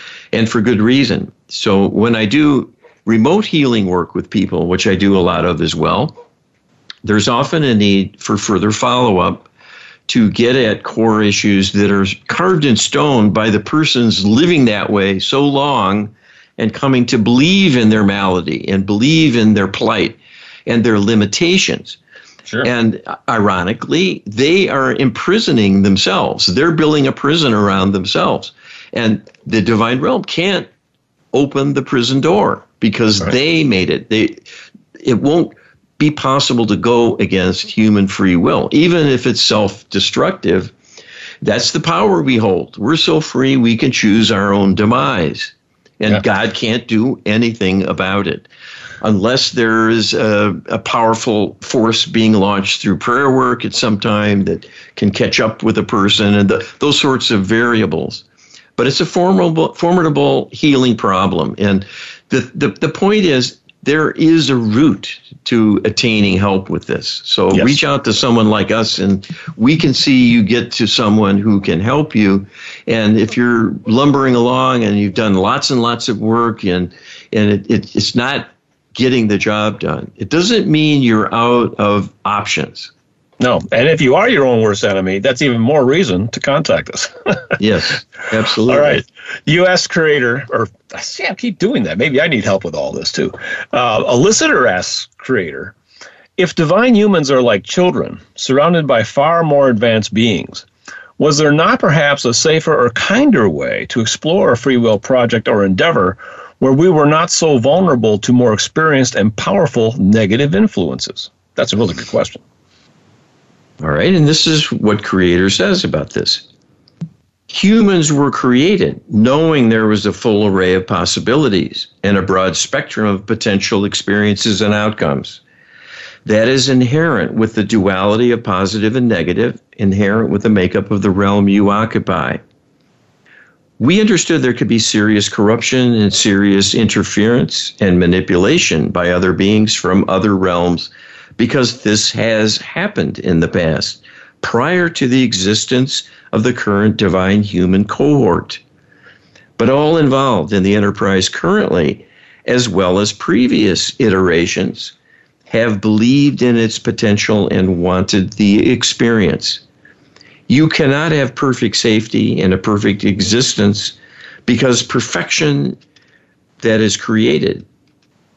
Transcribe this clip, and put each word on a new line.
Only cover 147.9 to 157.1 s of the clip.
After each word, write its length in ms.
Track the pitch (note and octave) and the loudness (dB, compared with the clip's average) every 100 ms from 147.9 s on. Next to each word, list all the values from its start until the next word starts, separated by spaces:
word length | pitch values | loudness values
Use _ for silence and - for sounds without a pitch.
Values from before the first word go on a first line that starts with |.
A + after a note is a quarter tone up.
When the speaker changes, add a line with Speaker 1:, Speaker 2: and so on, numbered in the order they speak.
| - C#3+ D3 A2 E2 - - - _ _ _ - - _ _ _ - | 0 2 2 2 0 -2 -12 -20 _ _ _ -20 -20 _ _ _ -4
Speaker 1:
But 120 | A#2 | 0
all 280 | C#3 D3+ E3 | 2 2 2
involved 540 | D3 C3+ C3+ G#2+ D2+ | 2 2 0 0 0
in 120 | G2+ | 0
the 120 | F#2 G#2+ | 2 2
enterprise 540 | G2+ - G2+ F#2+ F#2 | 0 0 0 0 -2
currently, 760 | - E3 G#3 - F2+ - - - _ - _ - | -2 0 0 0 0 0 -4 -12 _ -20 _ -2
as 220 | B2 A#2 | -2 0
well 300 | F#2 F2+ F2+ | 0 0 0
as 140 | G#2 | -2
previous 800 | - - G#2+ B2 - G#2+ D#2+ - - | -4 -2 0 2 2 2 0 -4 -2
iterations, 920 | A2+ F#2+ F#2 E2 F2 - F#2 - - - _ _ _ _ _ | 0 2 2 2 0 -2 -6 -6 -14 -18 _ _ _ _ _
have 340 | A2+ A#2 G#2 | -2 -2 -2
believed 640 | G#2+ G#2+ A#2 C#3 C#3+ B2+ | 0 2 2 4 2 2
in 160 | B2 A#2 | 2 2
its 220 | A2+ - | 0 -2
potential 680 | - A2+ A2+ | -4 -2 0